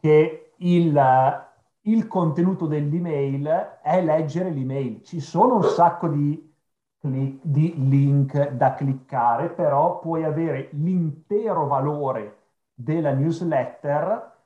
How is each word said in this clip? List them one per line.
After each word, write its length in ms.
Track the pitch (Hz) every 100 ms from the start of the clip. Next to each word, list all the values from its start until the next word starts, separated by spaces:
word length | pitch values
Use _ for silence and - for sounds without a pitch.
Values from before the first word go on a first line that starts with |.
che 540 | 156 151 156 - - _
il, 440 | 175 175 165 143 131 131 131 247 - _ _ _
il 240 | 208 226 -
contenuto 580 | 185 165 147 180 190 165
dell'email 1120 | 151 147 165 175 147 139 139 147 170 - -
è 220 | 147 180
leggere 480 | 165 156 156 165 185
l'email. 540 | 147 131 135 127 107
Ci 160 | - 170
sono 380 | 139 165 247 233
un 40 |
sacco 460 | 151 - 170 - 170
di 440 | 147 147 156 - _ _ _ _ _
click, 400 | 143 131 135 -
di 300 | 160 139 160 170 135
link 640 | 139 139 143 135 143 139
da 240 | 127 131
cliccare, 760 | - 139 131 - 131 120 120 170
però 500 | - 156 139 165 -
puoi 240 | 165 165
avere 460 | 160 147 165 135 143
l'intero 960 | 147 165 185 160 139 _ 208 226 170 143
valore 680 | 139 143 147 135 117 104 - _ _ _
della 380 | - 117 160 151
newsletter 1160 | 135 156 165 175 143 123 - 147 147 165 233 - _